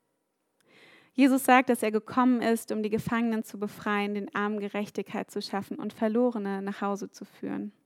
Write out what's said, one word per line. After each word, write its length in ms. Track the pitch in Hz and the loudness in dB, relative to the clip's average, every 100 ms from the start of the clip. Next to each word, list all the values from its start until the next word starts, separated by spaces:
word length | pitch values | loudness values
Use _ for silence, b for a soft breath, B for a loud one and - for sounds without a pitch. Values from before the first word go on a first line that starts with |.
| _ _ _ _ _ _ b b b b b | _ _ _ _ _ _ b b b b b
Jesus 320 | - 269 262 | 4 6 6
sagt, 260 | - 254 262 | 6 6 6
dass 120 | 240 | 2
er 80 | 214 | 2
gekommen 500 | 214 - - 254 247 | -2 -2 4 4 4
ist, 320 | 226 226 - | 2 0 -2
um 100 | 214 | -4
die 80 | 208 | -2
Gefangenen 520 | 220 - 233 233 220 | -2 -2 -2 0 -2
zu 160 | - 202 | -6 -8
befreien, 560 | 208 - 214 208 202 | -10 -6 -2 0 0
den 180 | 208 196 | -4 -4
Armen 260 | - 208 214 | -4 -2 -2
Gerechtigkeit 720 | 202 202 208 - 196 202 202 | -4 -6 -6 -6 -6 -6 -6
zu 120 | 208 | -8
schaffen 340 | - 196 196 - | -6 -6 -6 -8
und 160 | 214 | -8
Verlorene 720 | - 220 220 247 233 196 196 | -2 0 2 2 0 -4 -4
nach 180 | 196 202 | -6 -4
Hause 300 | 202 202 196 | -4 -4 -8
zu 140 | - | -14
führen. 480 | 208 - - 202 208 _ | -20 -12 -8 -8 -8 _